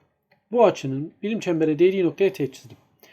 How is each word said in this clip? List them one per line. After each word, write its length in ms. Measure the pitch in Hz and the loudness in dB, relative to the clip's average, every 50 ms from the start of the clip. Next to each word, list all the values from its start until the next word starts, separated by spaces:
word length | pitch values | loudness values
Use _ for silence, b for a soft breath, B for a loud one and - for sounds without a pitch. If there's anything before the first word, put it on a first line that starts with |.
| _ _ _ _ _ _ _ _ _ _ | _ _ _ _ _ _ _ _ _ _
Bu 140 | 214 240 226 | 2 4 4
açının 480 | 185 - - - 135 131 135 151 170 - _ - | 4 2 0 -6 -6 -6 -6 -8 -10 -12 _ -8
birim 160 | 208 226 202 | -6 -6 -4
çembere 400 | - 185 170 160 160 156 151 147 | -4 -4 0 0 0 0 2 4
değdiği 240 | 175 190 190 196 180 | 4 4 4 2 -2
noktaya 300 | 160 147 - 196 190 190 | -2 0 0 -2 -2 0
teğet 200 | - 143 131 - | -2 -6 -6 -6
çizdim. 240 | - - 113 113 _ _ _ _ _ b b | -16 -20 -20 -20 _ _ _ _ _ b b